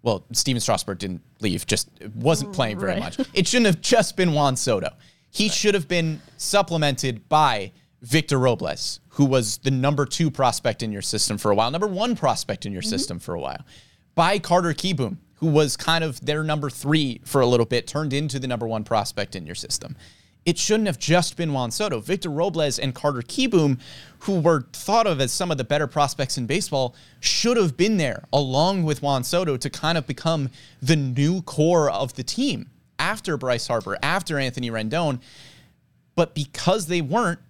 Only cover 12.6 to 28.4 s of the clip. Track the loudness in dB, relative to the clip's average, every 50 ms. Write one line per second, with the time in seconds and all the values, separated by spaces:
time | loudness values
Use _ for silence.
12.6 | -6 -8 -6 -4 -4 -2 -2 -2 -4 -4 -8 -10 -8 -8 -6 -6 -6 -8 -8 -10
13.6 | -14 _ -20 -20 _ _ _ _ _ _ _ 2 4 4 2 0 0 2 2 2
14.6 | 4 2 -2 -2 -2 -2 0 0 -2 -4 -4 -8 _ _ _ _ 0 4 4 4
15.6 | 4 4 0 -4 0 0 0 0 0 -2 -6 -6 -4 -2 -2 -2 0 0 -2 -2
16.6 | -2 -6 -6 -4 0 2 2 2 2 0 -4 -8 -10 0 2 4 6 6 6 4
17.6 | 4 2 0 -2 -2 -2 -4 -4 -2 0 0 -2 -2 -2 -4 -6 -4 -4 -4 -4
18.6 | -4 -4 -4 -6 -2 0 0 0 0 -2 -4 -6 -6 -6 -8 -12 -10 -10 -12 -12
19.6 | -6 -6 -6 -6 -6 -12 -16 -16 -18 -20 _ _ _ _ _ _ _ -2 0 0
20.6 | 0 2 2 2 2 0 -2 -4 0 4 4 4 4 0 -4 -4 -4 -2 0 -2
21.6 | -2 -2 -2 -2 -2 -2 -2 -4 -2 -4 -4 -4 -4 -6 -2 -2 -2 -2 0 0
22.6 | 0 0 0 -2 -4 -4 -4 -2 -2 -2 -2 -2 -8 -6 -2 0 0 4 4 4
23.6 | 6 6 2 0 -4 -18 -20 -20 -20 -20 -20 _ -4 -2 0 0 2 2 0 0
24.6 | -2 _ -14 -10 -4 0 2 2 2 2 0 0 -2 -2 -2 -4 -2 -2 -2 -4
25.6 | -2 -2 -2 -2 -2 -2 0 0 0 0 0 -4 -4 -4 -4 -6 -4 -2 -2 -2
26.6 | -2 -2 -2 -2 -2 -2 -6 -12 -20 -20 -18 _ -2 -2 0 2 2 2 4 4
27.6 | 2 2 2 0 0 2 2 2 0 -2 -2 -6 -6 _ 0 0